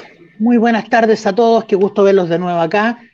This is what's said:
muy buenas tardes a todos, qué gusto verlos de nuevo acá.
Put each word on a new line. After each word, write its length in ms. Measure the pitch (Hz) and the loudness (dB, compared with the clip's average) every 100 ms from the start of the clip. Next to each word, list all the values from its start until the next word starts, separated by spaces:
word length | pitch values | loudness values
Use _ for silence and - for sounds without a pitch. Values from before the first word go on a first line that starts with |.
| - - - - | -16 -20 -20 -6
muy 180 | 226 240 | 0 2
buenas 300 | 233 220 - | 2 -2 0
tardes 380 | 233 226 214 220 | 0 2 0 -2
a 80 | |
todos, 300 | 190 233 226 | 0 2 0
qué 120 | 226 190 | 0 -2
gusto 260 | 196 202 | 0 2
verlos 260 | 196 196 170 | 2 2 0
de 100 | 170 | -4
nuevo 220 | 180 170 | -4 -4
acá. 380 | 165 208 226 233 - | -2 -2 -2 -6 -14